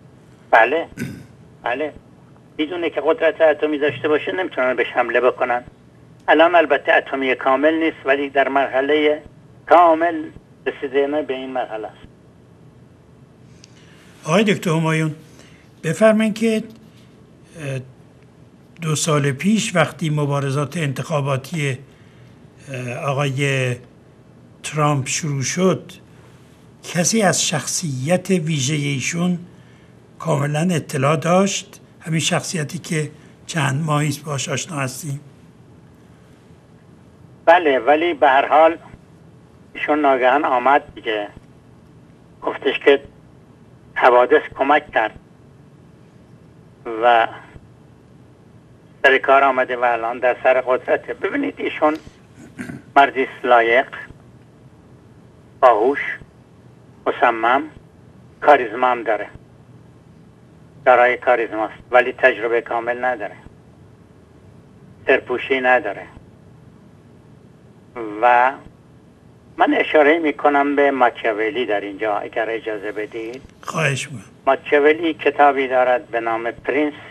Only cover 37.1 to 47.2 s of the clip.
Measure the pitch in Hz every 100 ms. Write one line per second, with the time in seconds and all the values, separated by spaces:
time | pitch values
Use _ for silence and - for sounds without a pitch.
37.1 | - - - - 170 160 131 113 151 170
38.1 | 151 151 135 120 139 165 165 - - -
39.1 | - - - - - - - - 151 143
40.1 | 135 127 139 156 127 127 143 - - 120
41.1 | 107 104 - - - - - - - -
42.1 | - - - - - 139 120 - 139 -
43.1 | - - - - - - - - - 139
44.1 | 123 123 147 - - 135 151 - 127 110
45.1 | - - - - - - - - - -
46.1 | - - - - - - - 120 113 120
47.1 | 117